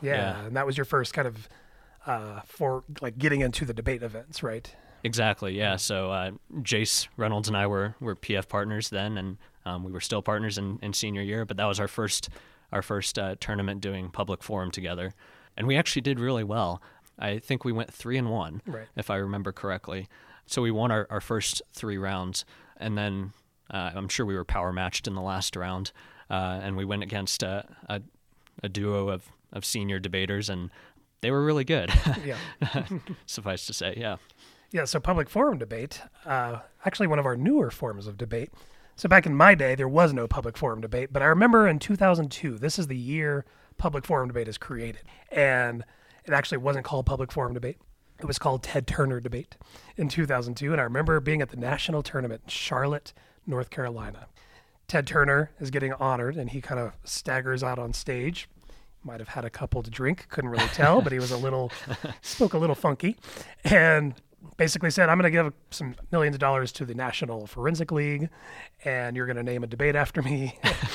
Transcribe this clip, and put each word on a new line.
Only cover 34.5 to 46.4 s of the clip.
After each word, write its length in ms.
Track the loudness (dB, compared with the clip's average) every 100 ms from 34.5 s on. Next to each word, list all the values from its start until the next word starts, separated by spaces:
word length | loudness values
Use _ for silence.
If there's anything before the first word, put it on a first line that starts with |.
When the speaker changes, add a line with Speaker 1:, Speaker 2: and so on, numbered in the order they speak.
| -20 _
Speaker 1:
Yeah, 140 | -2 -2
so 140 | 0
public 300 | 0 0 0
forum 280 | 2 2 2
debate, 420 | -4 -6 -8 -12 -16 -16 -4
uh, 320 | -2 -2 -6 -12 _ -4
actually 220 | 0 2
one 100 | 4
of 80 | 2
our 100 | 2
newer 360 | 4 4 2
forms 340 | -2 -6 -6 -10
of 120 | -8
debate. 340 | -6 -4 -6 -12 -20 -20 -20 -4
So 140 | 6
back 160 | 8 8
in 80 |
my 220 | 10 10 10
day, 180 | 6
there 140 | 2 4
was 260 | 6 6
no 140 | 6 0
public 300 | -2 -2 -2
forum 220 | -2 -2
debate, 300 | -4 -4 -2
but 120 | 4
I 20 | 6
remember 420 | 8 8 10 8
in 120 | 6
two 160 | 0 4
thousand 340 | 6 6 2
two, 260 | -2 -6 -2
this 180 | -2 0
is 80 | -2
the 80 | -2
year 480 | -4 -2 0 -2 -4 _ _ -2
public 260 | 2 2 4
forum 220 | 2 2
debate 200 | -2 -4
is 120 | -6
created, 420 | -8 -8 -6 -10 -16 -20 -4
and 520 | 4 6 6 2 -2 -10 _ -20 -18 0
it 80 |
actually 260 | 2